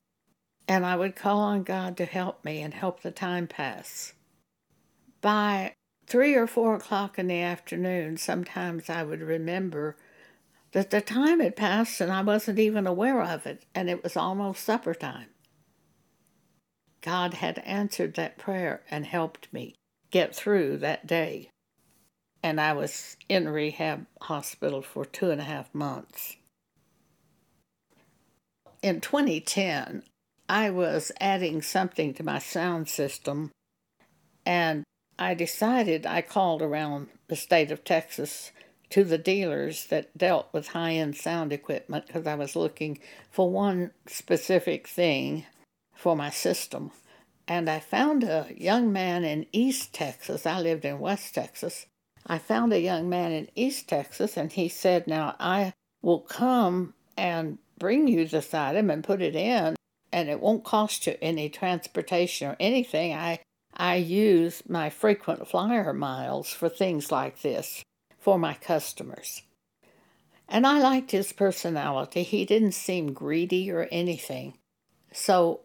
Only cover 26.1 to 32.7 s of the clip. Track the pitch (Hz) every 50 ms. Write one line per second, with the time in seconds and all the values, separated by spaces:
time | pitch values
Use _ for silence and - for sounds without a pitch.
26.1 | - - - - - - _ _ _ _ _ _ _ _ _ _ _ _ _ _
27.1 | _ _ _ _ _ _ _ _ _ _ _ _ _ _ _ _ _ _ _ _
28.1 | _ _ _ _ _ _ _ _ _ _ _ - _ _ - 202 175 160 - -
29.1 | - 285 277 247 160 156 - - - 196 190 180 151 139 - - - - - _
30.1 | _ _ _ _ _ _ _ - 190 208 220 208 185 180 175 160 151 156 - -
31.1 | - - - 196 196 185 185 160 156 156 - - - 185 190 180 - - 156 143
32.1 | 135 - 165 151 143 143 - - - 175 170 180